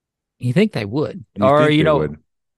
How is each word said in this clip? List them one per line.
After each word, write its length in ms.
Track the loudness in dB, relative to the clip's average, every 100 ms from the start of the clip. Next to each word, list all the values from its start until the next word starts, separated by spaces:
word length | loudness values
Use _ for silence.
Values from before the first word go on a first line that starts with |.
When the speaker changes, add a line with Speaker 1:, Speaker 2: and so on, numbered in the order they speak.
| _ _ _ _
Speaker 1:
You 140 | -4
think 200 | 0 0
they 120 | -2
would? 400 | -6 -4 -6 -8 -14 -2
Speaker 2:
You 80 |
Speaker 1:
Or, 140 | 2 4
Speaker 2:
think 120 | 4
Speaker 1:
you 60 | 2
Speaker 2:
they 40 |
Speaker 1:
know, 140 | 2 0
Speaker 2:
would. 180 | -2 -8 _ _ _